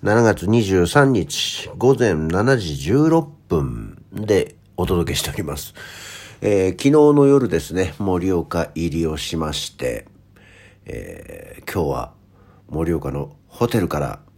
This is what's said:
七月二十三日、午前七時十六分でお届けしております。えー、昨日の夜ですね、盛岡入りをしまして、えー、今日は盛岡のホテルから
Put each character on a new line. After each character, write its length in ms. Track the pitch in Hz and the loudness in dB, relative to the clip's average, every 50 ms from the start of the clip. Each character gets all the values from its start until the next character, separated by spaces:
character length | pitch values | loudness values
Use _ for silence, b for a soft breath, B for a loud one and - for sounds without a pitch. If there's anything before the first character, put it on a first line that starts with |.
| - | 2
七 200 | 101 104 117 117 | 2 4 4 6
月 260 | 113 101 85 85 92 | 4 4 2 0 2
二 140 | 110 120 110 | 2 2 4
十 240 | 98 95 92 90 | 4 4 2 2
三 260 | 85 - 147 143 135 131 | 4 4 4 4 4 4
日、 560 | 104 80 - - - - - - - - - - | 2 0 -2 -4 -6 -6 -6 -6 -8 -12 -14 -10
午 180 | - 104 123 139 | 0 4 4 4
前 200 | - 123 110 90 | 4 4 2 2
七 420 | 78 78 80 82 92 107 127 135 | 0 -2 -2 0 0 2 2 2
時 180 | 123 101 82 73 | 0 0 -4 -8
十 340 | 69 65 76 107 139 151 160 | -6 -2 0 2 2 4 4
六 180 | 160 165 156 - - - _ | 4 2 0 -2 -10 -20 _
分 560 | - 92 80 71 64 58 57 55 52 - - - _ - | -2 -2 -2 0 -2 -4 -8 -12 -14 -16 -20 -20 _ -10
で 440 | - 107 - 90 92 - - - _ _ _ _ - | -10 -2 0 2 2 2 -2 -8 _ _ _ _ -6
お 80 | - | -2
届 260 | - 95 87 82 71 - | 0 0 0 0 -2 -4
け 40 | |
し 60 | - - | -4 -4
て 60 | - | -6
お 60 | 71 | -6
り 80 | - 98 | -6 -8
ま 160 | 76 73 73 | -8 -8 -10
す。 160 | - - - B B B B B B B B B B B B B | -12 -14 -16 B B B B B B B B B B B B B
え 280 | - 104 104 98 92 95 | -2 0 2 2 2 0
ー、 20 | |
昨 140 | 90 - - | -2 0 0
日 60 | 139 | 4
の 360 | 143 151 147 147 147 147 139 | 6 6 6 6 6 6 6
夜 240 | 139 139 139 127 104 | 6 6 4 4 2
で 100 | 90 82 | -2 -2
す 140 | 73 - 85 | -4 -2 -2
ね、 200 | 90 92 92 - - | -2 -2 -2 -2 -4
盛 340 | 107 98 92 90 87 95 95 | -2 -2 0 0 0 0 0
岡 380 | 87 82 - - 87 82 - - | 0 -2 -2 -4 -4 -4 -4 -4
入 160 | 78 82 85 | -4 -4 -4
り 160 | 73 82 82 | -2 -2 -2
を 120 | 80 78 78 | -2 -2 -4
し 180 | - - - | -8 -6 -6
ま 160 | 80 80 78 76 | -6 -4 -4 -6
し 240 | - - - - | -6 -8 -10 -10
て、 320 | _ - - 58 - - - _ _ _ _ _ b b b b b b b b b b | _ -6 -6 -6 -6 -12 -16 _ _ _ _ _ b b b b b b b b b b
え 760 | - - - - - - - - - - - - - - - - | -14 -12 -12 -12 -14 -16 -18 -18 -18 -18 -18 -18 -18 -20 -16 -14
ー、 80 | - - | -6 -4
今 120 | 101 82 | -2 -2
日 60 | 71 | -2
は 220 | 67 62 - - - _ _ _ b b b b b b b - | -2 -4 -6 -10 -14 _ _ _ b b b b b b b -10
盛 260 | - 76 82 82 85 | -4 -4 -2 0 -2
岡 180 | 78 71 71 67 | -2 -2 -6 -6
の 240 | 73 71 - - _ _ | -6 -8 -8 -12 _ _
ホ 220 | _ - - 117 120 | _ -4 -2 -2 0
テ 100 | - 120 | 0 0
ル 100 | 92 80 | -2 0
か 120 | - 76 | -2 -4
ら 200 | 73 62 53 - _ _ _ | -4 -6 -8 -12 _ _ _